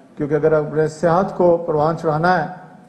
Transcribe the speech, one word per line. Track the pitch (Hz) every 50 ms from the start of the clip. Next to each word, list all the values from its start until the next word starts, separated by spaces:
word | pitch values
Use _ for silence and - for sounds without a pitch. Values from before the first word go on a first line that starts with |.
| - - -
क्योंकि | - 151 139 156
अगर | 143 147 156 156
हमने | 156 147 147 143 156 156 151
सेहत | 156 - 175 165 160 185 202 202 - -
को | 180 175 170
परवान | 170 170 170 151 151 147 165 160
चढ़ाना | - - 160 151 156 170 180 185
है | 170 - - - - - - - - -